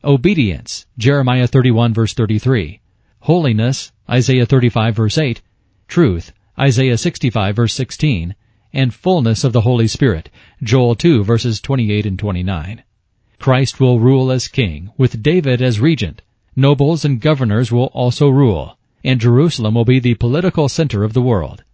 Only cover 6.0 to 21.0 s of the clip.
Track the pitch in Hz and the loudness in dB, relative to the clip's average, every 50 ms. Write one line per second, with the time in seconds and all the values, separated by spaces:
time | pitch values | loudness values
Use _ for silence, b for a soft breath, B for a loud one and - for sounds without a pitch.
6 | 170 117 90 85 - - - _ _ _ _ - 131 139 117 117 131 131 120 110 | 2 2 0 -2 -6 -12 -20 _ _ _ _ -2 0 0 2 2 0 0 0 0
7 | - 175 - - - 127 104 113 98 98 104 110 117 110 - - 131 - - - | -2 -4 -6 -2 -4 -2 -2 0 -2 -2 0 0 -2 -2 -2 -6 -8 -8 -6 -4
8 | - 151 127 87 82 85 95 _ _ _ _ _ _ _ - 143 135 123 110 _ | -2 -2 0 -2 -4 -8 -10 _ _ _ _ _ _ _ -4 -2 -2 -2 -4 _
9 | _ 180 185 170 123 113 110 - - 131 110 123 101 123 127 117 113 110 - - | _ 0 0 2 2 0 0 0 0 0 0 2 2 2 2 2 0 0 0 0
10 | 143 127 95 78 - - b b b b b b - 107 113 135 123 120 117 - | 0 0 0 -2 -8 -14 b b b b b b -4 0 0 2 2 2 0 0
11 | - 175 160 113 101 98 117 113 - 123 110 - - - 135 131 117 104 104 104 | 0 0 2 2 2 0 0 0 0 -2 -4 -6 -4 -4 -2 -2 0 -2 -2 -2
12 | 104 107 95 92 - 104 92 90 90 95 98 82 76 92 110 113 _ _ _ _ | -2 -4 -4 -4 -4 -4 -4 -4 -4 -4 -6 -6 -8 -10 -12 -16 _ _ _ _
13 | _ _ _ _ _ _ _ _ - 135 127 127 135 127 - - 135 127 123 117 | _ _ _ _ _ _ _ _ 0 0 2 2 0 -2 0 0 2 2 4 4
14 | 110 127 135 131 131 131 131 127 - - - - 120 92 78 73 85 101 _ - | 4 4 4 4 2 0 -2 -2 -4 -6 -4 -2 -2 -2 -4 -8 -12 -14 _ 0
15 | 131 123 - 117 107 151 170 185 156 135 127 120 127 127 117 104 110 156 165 123 | 0 0 0 -2 -2 0 0 0 0 0 0 0 0 0 0 0 2 0 0 0
16 | 104 82 - - _ _ _ _ _ _ _ 127 135 139 147 131 143 143 170 156 | -4 -8 -8 -14 _ _ _ _ _ _ _ 0 2 2 4 2 2 0 0 -2
17 | - 147 139 113 - 151 156 135 131 110 101 110 123 107 117 120 127 - _ 127 | -2 -2 -2 0 0 -2 0 0 0 0 0 0 0 0 0 0 0 -2 _ -2
18 | 123 123 120 - 147 143 131 139 143 120 95 76 67 - - _ _ _ _ _ | -2 -2 0 2 2 2 4 4 4 4 2 0 -4 -10 -16 _ _ _ _ _
19 | - 127 131 123 110 120 120 127 156 170 - - 113 107 110 117 117 113 127 131 | -2 -2 -2 2 2 4 4 4 4 2 0 -2 -2 -2 0 0 2 2 2 2
20 | 120 123 117 - 120 117 127 160 180 185 - - 151 131 - - 160 139 - 101 | 2 0 0 0 0 -2 -2 0 -2 -2 0 0 -2 -2 0 -2 -4 -2 -2 -2